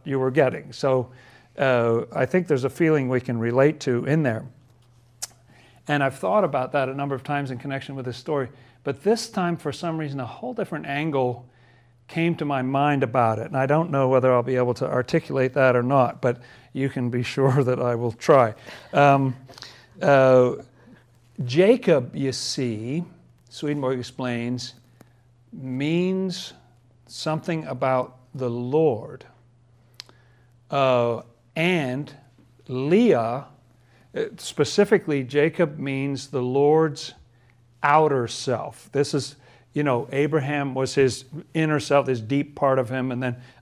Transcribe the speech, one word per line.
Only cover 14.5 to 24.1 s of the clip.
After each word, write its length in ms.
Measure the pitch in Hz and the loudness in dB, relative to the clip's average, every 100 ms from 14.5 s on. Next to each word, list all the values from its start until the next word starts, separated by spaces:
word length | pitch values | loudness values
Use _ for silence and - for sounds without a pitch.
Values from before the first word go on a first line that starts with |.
| 127 | 0
able 180 | 123 117 | 0 -2
to 120 | 131 | -2
articulate 680 | 127 120 165 - 135 127 | -2 0 -2 -2 -2 0
that 220 | 135 131 123 | 2 4 4
or 80 | |
not, 380 | 123 139 120 - | 2 4 2 0
but 160 | 127 120 - - _ | -2 -2 -8 -20 _
you 160 | 131 135 | -6 -4
can 200 | 135 123 | -2 -4
be 140 | 120 | -4
<laughs> 120 | 120 - | -4 0
sure 280 | 135 135 | 2 4
that 160 | 127 127 | 2 0
I 160 | 123 120 | -2 -2
will 160 | 120 | -4
try. 420 | 113 - 139 117 - - - - | -2 6 6 6 0 -16 -20 -4
Um, 420 | - 143 139 135 123 - - - - - - | 4 6 6 2 -4 -12 -20 -20 -20 -20 -2
uh, 520 | 143 139 131 127 123 - - _ - - _ _ _ - | 4 6 8 8 6 2 -10 _ -20 -20 _ _ _ -12
Jacob, 720 | 123 143 196 262 - 147 123 - | -2 4 4 4 4 2 2 -4
you 160 | 135 | -4
see, 720 | 123 - - 123 107 117 156 175 - _ _ _ | -4 -6 -4 -4 -4 -6 -6 -8 -14 _ _ _
Swedenborg 480 | - 147 147 131 131 | -8 -6 -2 -2 -4
explains, 800 | 117 | -6